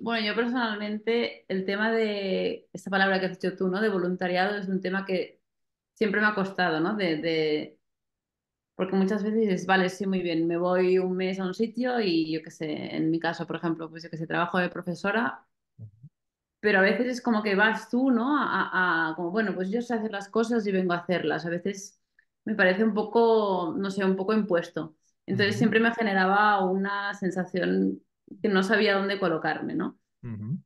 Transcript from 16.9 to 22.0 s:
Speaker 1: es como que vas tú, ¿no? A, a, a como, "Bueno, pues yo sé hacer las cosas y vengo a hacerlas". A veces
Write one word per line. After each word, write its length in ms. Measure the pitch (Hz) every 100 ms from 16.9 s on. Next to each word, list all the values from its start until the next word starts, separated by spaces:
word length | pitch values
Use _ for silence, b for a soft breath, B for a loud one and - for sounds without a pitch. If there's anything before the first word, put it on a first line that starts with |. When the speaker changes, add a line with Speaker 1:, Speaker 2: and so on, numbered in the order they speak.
| 196 247
Speaker 1:
es 120 | 247
como 200 | 247 214
que 120 | 214
vas 360 | 196 214 196 -
tú, 200 | 240 269
¿no? 280 | 233 247 294
A, 240 | 226 190 -
a, 380 | 185 180 165 160
a 40 | 160
como, 140 | 175
"Bueno, 240 | 208 208
pues 160 | 175 185
yo 120 | 233
sé 120 | 240
hacer 160 | 233 214
las 160 | 202 -
cosas 380 | 220 226 240 202
y 60 |
vengo 200 | 190 185
a 40 | 175
hacerlas". 460 | - 175 156 151 170
A 40 |
veces 500 | 170 190 202 - _